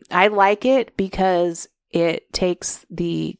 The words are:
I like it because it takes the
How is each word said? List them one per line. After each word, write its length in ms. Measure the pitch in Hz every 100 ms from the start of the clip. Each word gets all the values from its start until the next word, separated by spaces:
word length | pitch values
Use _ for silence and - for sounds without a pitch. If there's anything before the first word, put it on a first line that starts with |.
| -
I 160 | 175 202
like 380 | 208 196 208 247
it 300 | 262 233 -
because 680 | 190 - 190 175 175 165 - _ _
it 400 | 170 170 165 -
takes 520 | - 185 180 - - -
the 480 | 170 170 165 160 -